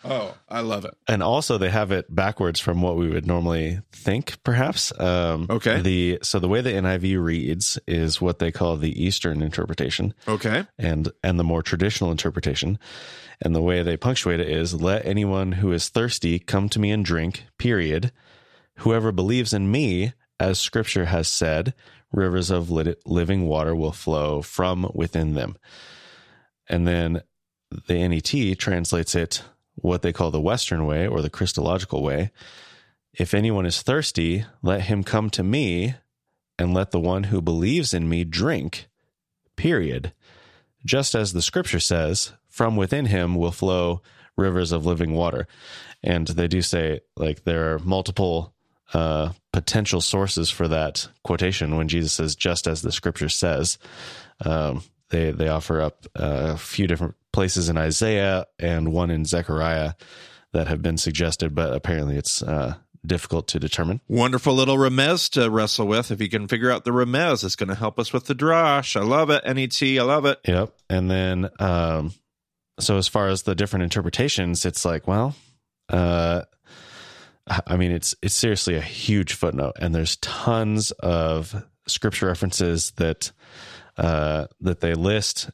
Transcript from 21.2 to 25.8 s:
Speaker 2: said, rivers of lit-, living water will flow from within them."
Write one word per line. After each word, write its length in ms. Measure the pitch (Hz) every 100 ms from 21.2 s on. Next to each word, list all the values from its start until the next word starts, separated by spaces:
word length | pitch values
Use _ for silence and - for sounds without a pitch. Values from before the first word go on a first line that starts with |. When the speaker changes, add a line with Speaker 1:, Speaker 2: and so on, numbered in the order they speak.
| 80
Speaker 2:
said, 460 | - 80 78 107 - - - _
rivers 360 | 101 95 90 87
of 200 | 90 85
lit-, 300 | 82 80 - -
living 400 | 85 85 98 85
water 300 | 78 78 82
will 160 | 78
flow 500 | 76 - 76 76 73
from 480 | 73 - 92 90 90
within 400 | - 82 82 80
them." 240 | 73 - 95 - -